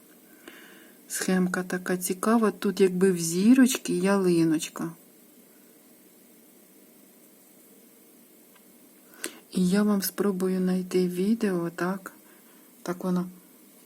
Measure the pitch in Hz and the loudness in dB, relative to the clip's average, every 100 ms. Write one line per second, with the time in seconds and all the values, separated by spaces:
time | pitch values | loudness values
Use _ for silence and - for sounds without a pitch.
0 | - - - - - - - - - - | -20 -20 -20 -20 -20 -20 -20 -20 -20 -20
1 | - - - 185 180 180 180 180 180 185 | -14 -8 -2 0 0 -2 -6 -8 -4 -6
2 | - 185 214 233 220 190 208 185 190 180 | -4 -4 0 2 0 0 -4 2 2 4
3 | 190 175 165 170 208 262 254 - - 175 | 2 2 -2 2 4 6 6 2 -4 -2
4 | 190 202 185 170 165 160 - - 165 165 | 2 2 2 2 2 0 -4 -8 -10 -10
5 | - - - - - - - - - - | -20 -20 -20 -20 -20 -20 -20 -20 -20 -20
6 | - - - - - - - - - - | -20 -20 -20 -20 -20 -20 -20 -20 -20 -20
7 | - - - - - - - - - - | -20 -20 -20 -20 -20 -20 -20 -20 -20 -20
8 | - - - - - - - - - - | -20 -20 -20 -20 -20 -20 -20 -20 -20 -20
9 | - - - - - 190 180 202 208 202 | -20 -14 -12 -12 -8 -2 2 2 2 2
10 | 185 - 202 185 185 185 185 185 180 185 | -2 -2 -2 0 -2 0 0 0 -2 0
11 | 180 175 190 226 208 180 170 170 175 196 | 0 0 0 0 0 -2 -4 -4 -6 -6
12 | - - - - - - - - - 180 | -10 -20 -20 -20 -20 -20 -20 -16 -10 -6
13 | 185 180 180 - - - - - | -2 -2 -4 -10 -20 -20 -20 -20